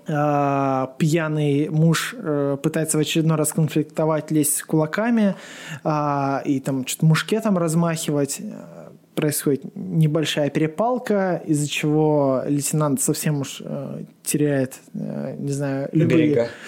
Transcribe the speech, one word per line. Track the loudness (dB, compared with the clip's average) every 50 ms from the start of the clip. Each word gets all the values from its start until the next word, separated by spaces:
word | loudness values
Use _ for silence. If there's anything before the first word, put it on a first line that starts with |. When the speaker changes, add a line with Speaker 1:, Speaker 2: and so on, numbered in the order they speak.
| -6
Speaker 1:
а, | -4 -2 0 2 2 2 2 2 2 2 2 2 2 0 0 -2 -4 -2
пьяный | 0 2 2 2 2 2 0 0 0 2 2 2 2 0 0
муж, | 2 4 4 4 4 2 -2 -6 -8
э, | -8 -4 -2 0 0 0 0 -2 0 -2
пытается | -2 0 0 -2 0 0
в | 0
очередной | 0 0 0 0 2 2 2
раз | 2 0 0
конфликтовать, | 0 0 0 2 0 -2 -2 -2 -2 -2 0 0 0 0 -2 0
лезть | 0 2 2 2 0
с | -4 -2
кулаками, | 0 0 0 0 0 0 -2 0 2 2 4 4 2 2 -2 -8 -16 -18 -16 -14 -12 -14 -6 -2
а, | 0 0 0 0 0 0 0 0 0 -2 -2 0
и | 0 -2 0
там | 0 -2 -2 -2 -4
что-то | -6 -2 2 4
мушкетом | 4 4 4 2 0 0 0 2 2 2
размахивать. | 2 2 2 2 2 2 2 0 -2 -2 -2 0 0 0 0 -2 -8 -8 -12 -12 -14 -16 -18 -18 -20 -20 -20 -20 -20 _ _ _
Происходит | -2 -2 0 -2 0 0 0 0 0 -2 -10 -12
небольшая | -10 -8 -2 2 2 2 4 2 0 0 0 0 0 -2 0
перепалка, | 0 0 0 0 0 -2 0 0 0 -2 -2 0 0 0 2 0 -2 -2 -2
из-за | -2 0 0 0 -2
чего | -4 -2 0 2 2 4 4 4 4 4 4 2 2 0 0
лейтенант | 0 0 0 0 0 0 0 2 0 0 0
совсем | 0 0 -2 0 0 -2 -2 -2
уж, | -4 -6 -8 -12 -10
э, | -8 -8 -8 -8 -8 -10 -10 -12 -14 -18 _ -6
теряет, | -4 0 2 2 2 2 2 0 -2 -4 -12 -20 -14 -10
э, | -10 -8 -8 -6 -6 -6 -8 -8 -6
не | -6 -4 -4
знаю, | -4 -4 -4 -4 -4 -6 -2 2
любые | 2 4 4 4 4 4
Speaker 2:
Берега. | 4 4 2 0 -2 -4 -12 -16